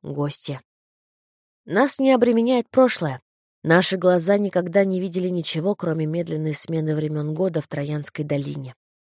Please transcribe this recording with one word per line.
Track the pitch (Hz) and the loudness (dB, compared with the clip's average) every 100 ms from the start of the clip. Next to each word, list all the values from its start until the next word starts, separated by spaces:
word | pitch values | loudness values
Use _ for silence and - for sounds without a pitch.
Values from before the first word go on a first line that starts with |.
гостья. | 147 143 147 143 - 131 - _ _ _ _ _ _ _ _ _ - | -10 -6 -4 -4 -6 -8 -14 _ _ _ _ _ _ _ _ _ -4
Нас | 180 269 - | 2 2 2
не | 269 | 4
обременяет | 254 240 226 233 254 - | 4 4 4 2 0 2
прошлое. | - 254 - 156 127 _ _ _ _ | 4 4 2 -4 -6 _ _ _ _
Наши | 156 170 180 190 | 2 4 4 2
глаза | 180 180 165 202 | 4 4 4 2
никогда | 202 180 180 190 | 2 -2 2 2
не | 196 185 | 2 0
видели | 185 175 180 | -4 -4 -2
ничего, | 180 160 160 175 | -2 -4 -2 -2
кроме | 208 170 160 156 | -2 -2 -2 -2
медленной | 170 165 156 156 | -2 -4 -4 -2
смены | 147 - 160 156 | -4 -2 -2 -2
времен | 151 151 151 151 | -2 -2 -4 -4
года | 156 185 160 | -2 -2 -2
в | - | -6
Троянской | 147 143 151 143 - | -6 -6 -6 -6 -8
долине. | 147 143 139 147 131 - _ _ | -4 -4 -4 -10 -12 -18 _ _